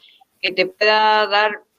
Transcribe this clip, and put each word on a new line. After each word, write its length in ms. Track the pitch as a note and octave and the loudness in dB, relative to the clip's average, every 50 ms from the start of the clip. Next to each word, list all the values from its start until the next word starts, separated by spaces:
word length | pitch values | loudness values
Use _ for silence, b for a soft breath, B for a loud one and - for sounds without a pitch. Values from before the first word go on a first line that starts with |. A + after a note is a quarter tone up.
| b b b b b b _ _ | b b b b b b _ _
que 120 | - F#3 F#3 | -10 -6 -4
te 120 | F#3 F3+ | -4 -4
pueda 640 | F#3 - - G#3+ G#3+ G#3+ G#3+ G#3+ G#3+ G#3+ G#3+ G#3+ | -4 -4 -2 0 2 2 2 2 2 2 2 0
dar 380 | G3+ G3+ G#3 G#3+ G#3+ G#3 - - _ _ | 0 0 0 0 0 -2 -6 -14 _ _